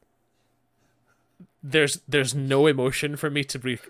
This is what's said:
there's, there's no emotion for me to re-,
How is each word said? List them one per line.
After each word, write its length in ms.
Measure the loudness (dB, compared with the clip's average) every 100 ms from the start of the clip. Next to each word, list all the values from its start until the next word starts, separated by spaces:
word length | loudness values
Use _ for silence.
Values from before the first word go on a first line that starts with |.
| _ _ _ _ _ _ _ _ _ _ _ _ _ -20 -20 _
there's, 400 | -4 0 0 -2 -2
there's 260 | 0 0
no 340 | -2 2 4 4
emotion 480 | 4 0 -2 -4 -4
for 120 | -4
me 140 | -4
to 160 | -4 -6
re-, 200 | -6 -6